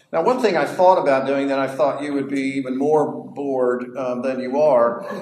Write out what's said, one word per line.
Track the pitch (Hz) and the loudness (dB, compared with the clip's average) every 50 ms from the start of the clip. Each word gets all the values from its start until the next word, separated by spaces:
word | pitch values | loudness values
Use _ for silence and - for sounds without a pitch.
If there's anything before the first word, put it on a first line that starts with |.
| _ _ - | _ _ -4
Now, | 165 165 | 0 2
one | 226 262 247 - | 2 2 2 2
thing | 208 175 | 0 2
I | 156 143 | 2 0
thought | 131 - - 180 185 185 175 | -2 2 4 6 6 6 6
about | 151 143 135 135 135 | 4 2 2 2 2
doing | 135 139 139 139 139 | 0 -2 0 0 0
that | 135 135 | 0 0
I | 135 | -2
thought | 123 - - 151 139 - - 143 | -2 0 0 0 0 0 -2 -6
you | 147 139 | -4 -4
would | 139 131 139 | -4 -4 -4
be | 143 135 135 | -4 -4 -2
even | 135 135 139 131 131 127 | -2 -4 -4 -4 -4 -4
more | 131 143 151 156 151 143 123 | -2 0 2 2 2 2 0
bored, | 120 - - - - 139 143 139 135 127 127 123 123 120 123 120 - | -4 -8 -12 -14 -12 -8 -6 -4 -2 0 0 0 0 -2 -4 -8 -8
um, | 139 131 127 123 120 | -6 -6 -4 -4 -4
than | 117 131 131 123 | -4 -4 -4 -4
you | 123 127 127 147 | -6 -4 0 2
are, | 151 151 135 120 117 117 - - - - - - | 4 4 6 6 4 2 2 -2 -8 -10 -10 -8